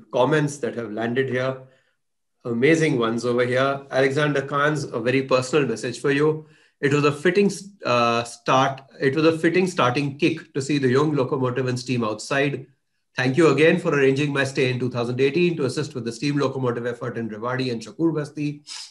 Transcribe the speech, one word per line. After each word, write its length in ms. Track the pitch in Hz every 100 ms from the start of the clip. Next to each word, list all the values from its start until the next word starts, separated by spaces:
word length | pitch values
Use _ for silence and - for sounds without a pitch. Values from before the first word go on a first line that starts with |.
| -
comments 440 | 127 127 156 147 -
that 180 | 113 110
have 160 | 113
landed 380 | 104 117 123 131
here. 280 | 123 131 131 - _ _ _ _ _ _ _ 123
Amazing 540 | 117 139 160 156 131
ones 260 | 113 117 123
over 200 | 120 123
here. 360 | 127 135 139 -
Alexander 520 | 131 135 135 147 143
Khan's, 420 | 135 143 147 151
a 160 | 131 123
very 240 | 117 135
personal 440 | 135 127 127 156 131
message 320 | 113 127 117
for 120 | 147
you. 340 | 143 156 151 - _ _ _
"It 140 | 143
was 100 | 147
a 80 | 143
fitting, 400 | 139 185 185 202 - - - 127
uh, 380 | 123 117 117
start. 580 | 120 - - 131 135 - - -
It 140 | 139 147
was 100 | 160
a 120 | 160
fitting 300 | 170 180 185
starting 500 | - 123 135 143 131
kick 360 | 165 - -
to 80 | 147
see 160 | 131 147
the 120 | 131
young 240 | 127 151
locomotive 540 | 151 127 143 127 123 127
and 100 | 123
steam 260 | 131 120
outside. 640 | 110 110 - 139 143 - - _ _ _ _ -
Thank 180 | 127 135
you 140 | 160
again 300 | 135 160 180
for 140 | 175
arranging 380 | 143 135 135 147
my 140 | 139 131
stay 240 | - 127
in 100 | 123
two 100 | 123
thousand 300 | 123 117 127
eighteen 380 | 139 156 175 156
to 80 | 131
assist 280 | 156 147
with 120 | 131 113
the 80 |
steam 240 | 113 143 143
locomotive 480 | 135 131 127 117 120
effort 320 | 120 127 107
in 120 | 113
Rewari 400 | 104 120 127 131
and 80 | 117
Chakur 340 | 110 101 165 151
Basti. 480 | 143 156 147 147 - - -